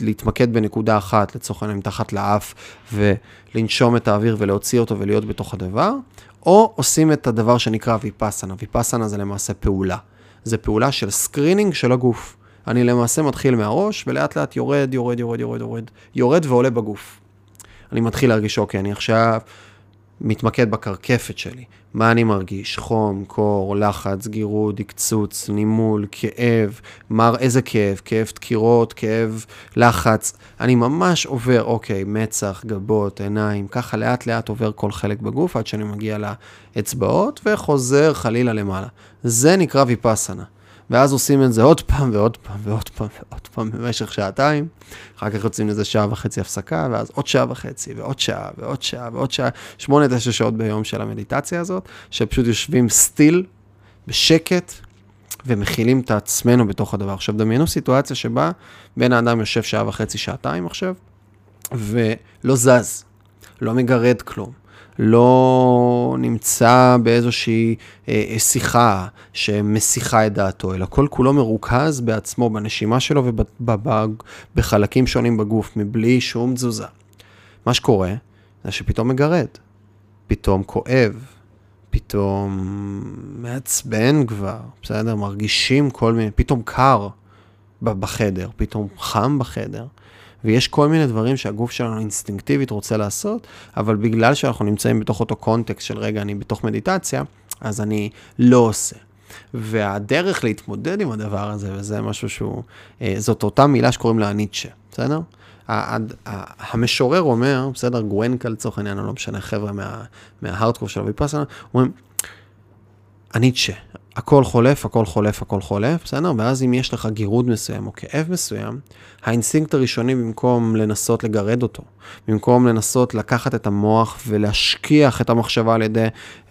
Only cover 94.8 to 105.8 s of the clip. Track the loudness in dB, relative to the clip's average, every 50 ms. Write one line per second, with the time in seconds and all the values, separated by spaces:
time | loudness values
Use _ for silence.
94.8 | 0 0 0 0 0 -2 -2 -2 -2 -4 -4 -4 -2 -2 0 0 -2 -4 -6 -10
95.8 | -8 -10 -8 -6 -6 -4 -4 -4 -4 -6 -6 -8 -6 -8 -8 -6 -4 -4 -4 -4
96.8 | -2 -2 -2 -2 -4 -4 -6 -6 -6 -8 _ _ _ -16 -14 -10 -8 -8 -6 -6
97.8 | -4 -4 -2 -4 -4 -6 -8 -14 -20 -12 -2 2 6 6 8 8 6 4 2 -2
98.8 | -6 -8 -10 -12 -20 _ _ _ _ -20 -20 -20 -20 _ -12 -12 -8 -4 -2 -2
99.8 | -2 -2 -4 -4 -4 -2 -2 0 0 0 -2 -2 -2 -4 -4 -4 -8 -12 -10 -8
100.8 | -6 -6 -4 -4 -4 -4 -4 -6 -6 -6 -6 -4 -6 -6 -6 -8 -8 -8 -8 -8
101.8 | -8 -6 -6 -6 -6 -6 -6 -6 -8 -8 -8 -8 -8 -8 -8 -8 -12 -14 -18 -20
102.8 | -20 -20 _ -8 -4 -4 -4 -2 0 -2 -2 0 -2 -2 2 4 4 4 4 4
103.8 | 2 0 0 0 0 0 2 2 0 0 0 -2 -4 -4 -6 -10 -12 -12 -14 _
104.8 | _ _ -8 -6 -4 -2 -2 -4 -6 -8 _ _ -20 -20 -20 -16 _ -6 -4 -4